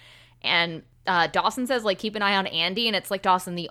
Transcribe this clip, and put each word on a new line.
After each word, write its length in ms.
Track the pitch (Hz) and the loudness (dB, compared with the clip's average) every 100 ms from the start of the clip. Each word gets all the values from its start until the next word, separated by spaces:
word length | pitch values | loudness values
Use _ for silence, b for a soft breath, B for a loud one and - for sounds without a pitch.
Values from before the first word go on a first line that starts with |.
| B B B B | B B B B
And, 420 | - 170 170 160 - _ - | 0 2 2 -4 -14 _ -2
uh, 220 | 180 165 | 2 2
Dawson 400 | 190 185 233 247 | 2 0 0 -2
says, 160 | 247 | 0
like, 160 | 214 190 | 0 -2
"Keep 160 | 220 208 | -2 -2
an 60 | |
eye 140 | 202 196 | 0 2
on 120 | 190 | 0
Andy." 400 | 160 170 190 226 | 0 -2 0 0
And 80 | 196 | 0
it's 160 | - | -2
like, 100 | 196 | -2
"Dawson, 340 | 196 180 180 175 | 2 2 0 -8
the 140 | 170 | -6